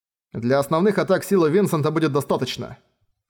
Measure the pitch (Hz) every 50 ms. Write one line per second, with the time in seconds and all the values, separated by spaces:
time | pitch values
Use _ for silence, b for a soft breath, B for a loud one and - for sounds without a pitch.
0 | _ _ _ _ _ _ - 107 113 120 135 139 135 - 160 165 185 214 208 190
1 | 160 - 190 170 - - 196 190 165 151 151 202 202 156 180 156 139 151 151 165
2 | 160 151 135 143 135 - 190 135 135 - - - - - 123 - _ _ _ _
3 | _ _ _ _ _ _